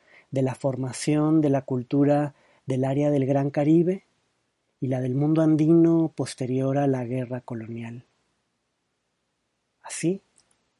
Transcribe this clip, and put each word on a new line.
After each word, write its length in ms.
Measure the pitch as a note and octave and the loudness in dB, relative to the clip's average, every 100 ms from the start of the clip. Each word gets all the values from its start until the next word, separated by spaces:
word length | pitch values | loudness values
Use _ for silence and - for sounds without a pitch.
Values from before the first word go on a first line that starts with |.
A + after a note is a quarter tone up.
| _ - - | _ -20 -6
de 120 | C3+ | -2
la 120 | C3 | -2
formación 840 | A#2+ C#3 B2 C3 A2+ - D3+ D3+ D#3+ | -2 -4 -4 -6 -6 -2 0 2 2
de 100 | D3 | 2
la 120 | C#3 | 0
cultura 720 | - B2+ B2 C#3+ C#3+ D3 D3 - _ _ - | -2 -6 -2 2 2 2 -2 -8 _ _ -6
del 180 | C3 | -2
área 260 | C3+ C#3 D3 | -2 0 0
del 160 | D3 C3 | 0 0
Gran 240 | C#3 C#3 | 0 0
Caribe 540 | D#3+ D3 E3 E3+ G3 _ _ _ _ _ _ _ - | 0 2 4 2 -2 _ _ _ _ _ _ _ -10
y 60 | B2+ | -6
la 140 | C3 | -4
del 160 | B2+ C3+ | -2 -2
mundo 260 | D3 D#3+ | 0 2
andino 680 | D#3 D#3 D#3 E3+ E3 E3 D#3+ | 4 4 4 6 6 4 0
posterior 640 | - C3 - B2 C3 C3+ C#3 | -4 -8 -6 -4 -2 0 0
a 80 | C#3 | 0
la 180 | B2+ | -2
guerra 360 | A#2+ B2+ A#2+ B2 | -4 -6 -6 -8
colonial. 640 | - A#2 A2 A#2 A#2 A#2+ - _ _ _ _ _ _ _ _ _ _ _ _ _ _ _ _ _ | -10 -12 -10 -12 -12 -14 -20 _ _ _ _ _ _ _ _ _ _ _ _ _ _ _ _ _
Así, 380 | - - E3 G3 _ _ _ _ _ | -16 -6 -4 -4 _ _ _ _ _